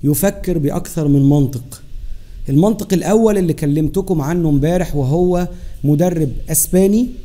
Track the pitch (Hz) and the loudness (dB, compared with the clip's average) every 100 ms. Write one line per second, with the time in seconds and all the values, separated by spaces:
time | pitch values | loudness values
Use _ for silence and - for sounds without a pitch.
0 | 143 147 196 202 - 170 143 175 - - | 0 0 0 -2 -4 -2 -2 -4 -6 -4
1 | 147 143 139 147 135 120 - - - - | 2 4 6 4 2 -2 -12 -18 -14 -12
2 | - - - - - 139 196 214 202 185 | -8 -10 -12 -12 0 2 2 0 -2 -2
3 | - 214 220 202 180 151 147 147 156 196 | 2 2 2 2 0 -2 0 0 0 -2
4 | 185 175 139 175 165 143 147 180 175 147 | -2 -2 0 0 2 2 2 0 -2 -2
5 | 131 160 180 180 180 - - - 139 147 | 0 2 2 0 -2 -8 -12 -4 0 2
6 | 180 175 156 - - 156 - 180 196 214 | 2 0 -2 -4 -4 -2 2 2 4 2
7 | 247 - | 0 -6